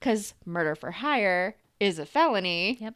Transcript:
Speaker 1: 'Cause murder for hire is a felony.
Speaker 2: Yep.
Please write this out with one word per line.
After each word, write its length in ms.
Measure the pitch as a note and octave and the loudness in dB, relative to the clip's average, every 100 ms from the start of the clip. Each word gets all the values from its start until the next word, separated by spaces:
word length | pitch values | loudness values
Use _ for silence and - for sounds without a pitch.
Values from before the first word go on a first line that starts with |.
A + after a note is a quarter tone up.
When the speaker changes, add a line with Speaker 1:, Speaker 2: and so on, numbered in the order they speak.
Speaker 1:
'Cause 340 | B3+ A3 G3+ - | 0 0 -2 -14
murder 300 | - F3 D#3 | -8 -2 -2
for 160 | D#3 - | -2 -6
hire 640 | E3+ C#4 C#4 G3+ F3+ F#3 - _ - | -6 -2 2 2 2 0 -4 _ -2
is 220 | G3+ D#3+ | -2 0
a 60 | D3 | -2
felony. 720 | C#4+ D#4+ G#3+ F#3 E3+ F#3 B3 | 2 2 2 0 0 -2 -4
Speaker 2:
Yep. 140 | A3 | -8